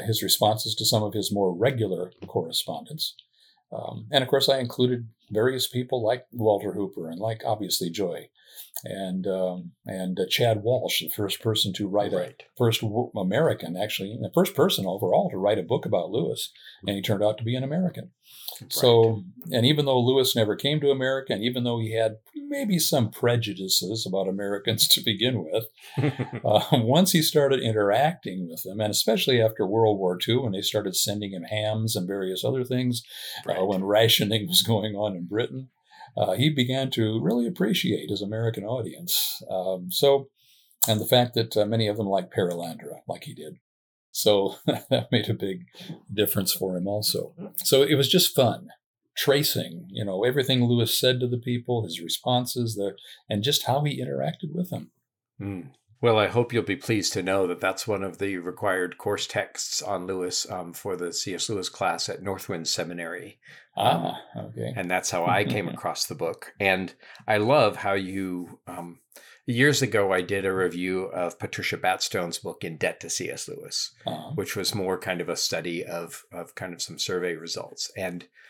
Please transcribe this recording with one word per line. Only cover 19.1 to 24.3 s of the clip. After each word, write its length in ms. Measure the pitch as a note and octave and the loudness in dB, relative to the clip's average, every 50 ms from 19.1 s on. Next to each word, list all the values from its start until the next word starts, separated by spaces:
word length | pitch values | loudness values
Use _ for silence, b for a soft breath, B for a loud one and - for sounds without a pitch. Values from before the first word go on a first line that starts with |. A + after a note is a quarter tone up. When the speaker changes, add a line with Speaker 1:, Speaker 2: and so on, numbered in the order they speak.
| A2 G#2 F#2+ - - - - - | 4 0 -4 -10 -16 -14 -8 -2
Speaker 1:
and 140 | C#3 A#2+ A#2 | 2 4 6
even 200 | C3+ D3+ D3 C#3+ | 6 6 4 4
though 140 | C#3 C3 B2+ | 4 4 4
Lewis 360 | A#2+ B2 C3 C3+ C3 - - | 6 6 6 6 4 4 4
never 200 | A#2 A2 G#2 G2+ | 2 2 2 2
came 240 | - - C#3 D3+ D3+ | 0 0 0 0 2
to 100 | C#3+ C#3 | 2 2
America, 420 | C#3 C3 C3 C3 C3+ C3+ C3+ - B2+ | 2 2 2 0 0 -2 -2 -2 -2
and 100 | G2 G#2+ | -2 0
even 200 | B2 B2 B2+ A#2+ | -2 0 0 0
though 160 | A#2+ A#2+ A#2 | 0 0 0
he 140 | A2+ G#2+ A2 | -2 -2 0
had 240 | A2+ A2+ A2 A2+ A2+ _ _ - | 0 0 0 -2 -4 _ _ -14
maybe 440 | D4+ C#4+ C#4+ D4 C#4+ C4+ G#3 F#3 E3 | -14 -8 -6 -4 -2 0 2 2 2
some 320 | - - E3 C#3 A#2 A2 | 2 2 4 2 2 2
prejudices 920 | - - - A#2+ A#2+ A#2+ A2+ G#2+ F#2 F2+ F#2+ F#2+ - - F2+ F#2 A2 A2 - | 0 0 2 2 2 2 0 -2 -6 -6 -2 0 0 0 2 0 -4 -4 -4
about 220 | - F#2 G2 F#2+ | -2 -2 -2 0
Americans 600 | F#2+ | -2